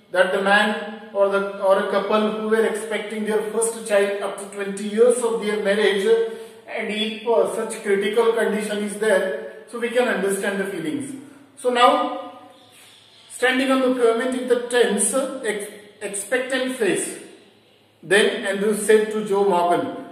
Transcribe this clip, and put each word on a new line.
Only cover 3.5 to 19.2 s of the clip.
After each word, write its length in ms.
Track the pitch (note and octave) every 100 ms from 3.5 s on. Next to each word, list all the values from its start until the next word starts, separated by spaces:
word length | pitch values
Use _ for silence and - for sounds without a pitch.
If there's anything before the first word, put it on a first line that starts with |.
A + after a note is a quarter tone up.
first 360 | A3+ A3+ A3 G#3
child 360 | G#3 G3+ G3+
up 160 | G3+ G3
to 60 | G3
twenty 340 | G3+ G3 G3 G#3
years 300 | G#3+ A#3+ A#3
of 220 | A3+ A3
their 180 | G#3 G#3
marriage, 420 | G3 G3+ G3+ G3 G#3 A3+ A3+ - - - -
and 220 | - G3+
if, 360 | G#3+ A3 A3 B3
uh, 280 | A3 F#3+
such 280 | - G#3+ -
critical 500 | G#3 G3 G3+ A3+ A3+
condition 460 | A3+ G#3 G#3 G3+ G#3
is 180 | G#3 G3
there, 680 | A3 F#3+ F#3+ - - - -
so 120 | A#3+
we 80 | A3+
can 200 | A#3 A#3
understand 520 | G3+ F#3+ G3 G3+ G3
the 40 |
feelings. 500 | F#3+ F3+ D#3 C#3 B2+ - - - - -
So 140 | B3
now, 600 | A#3+ B3+ D4 - - - - - - - - - - - - -
standing 400 | - B3 B3+ C4+
on 100 | C4
the 140 | B3+ B3+
pavement 400 | A#3 A#3 B3+ -
in 80 | B3
the 120 | A#3+ -
tense, 460 | B3 G#3 G3+ -
ex-, 580 | C4+ - C4+ A3+ G3+ G3+ - - -
expectant 720 | G3+ G3 - C4 C4 C4 B3+ B3+
face, 420 | G3+ E3 - - - - - _ _ _ _ _
then 420 | D#3+ F#3+ A3+ B3 G#3
Andrew 300 | G3 G#3 G#3
said 340 | - G#3+ G#3+
to 120 | G#3+